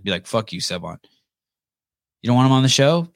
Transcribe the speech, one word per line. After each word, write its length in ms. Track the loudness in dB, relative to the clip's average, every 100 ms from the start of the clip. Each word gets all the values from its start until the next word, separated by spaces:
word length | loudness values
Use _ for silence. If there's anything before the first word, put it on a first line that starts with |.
Be 60 | -6
like, 160 | -8 -4
"Fuck 260 | -6 -6
you, 80 | -8
Sevon. 380 | -8 -10 -12 -16 _ _ _ _ _ _ _ _ _ _ _ _
You 60 | 0
don't 80 | 2
want 80 |
him 80 | 4
on 100 | 4
the 60 | 2
show? 400 | 4 2 2 -2